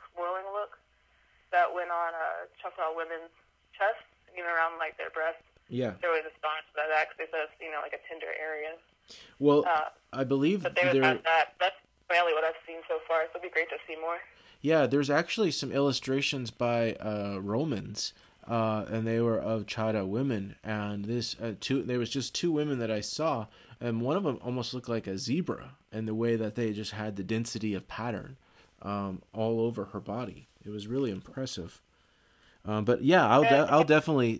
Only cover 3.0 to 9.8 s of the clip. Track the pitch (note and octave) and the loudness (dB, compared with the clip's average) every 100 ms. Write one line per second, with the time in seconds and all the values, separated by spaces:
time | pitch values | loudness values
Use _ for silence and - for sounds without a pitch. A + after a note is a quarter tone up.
3 | D#3+ E3 E3 _ _ _ _ - G3+ A3+ | -6 -8 -12 _ _ _ _ -2 0 0
4 | - _ _ F3+ E3+ E3 E3 E3 D#3+ D#3+ | -10 _ _ -8 -2 0 0 -2 -6 -6
5 | E3 D#3+ D#3+ E3 _ _ - B2 A#2+ G2 | -8 -4 -4 -4 _ _ -8 -4 -4 -2
6 | E3+ D#3+ D#3 - D#3 D#3 - D3+ D#3 D#3 | 0 0 -2 -6 -4 -4 -6 -4 0 0
7 | D#3+ - D#3+ D#3+ D#3 - E3 D3+ D#3 D3+ | 0 -4 -6 -4 -6 -8 -10 -8 -8 -10
8 | - D#3+ D#3+ - D#3 D3+ D#3 E3 _ _ | -12 -10 -8 -8 -6 -8 -8 -12 _ _
9 | - - - - C#3+ D3 F3 D#3 | -20 -20 -20 2 6 6 6 2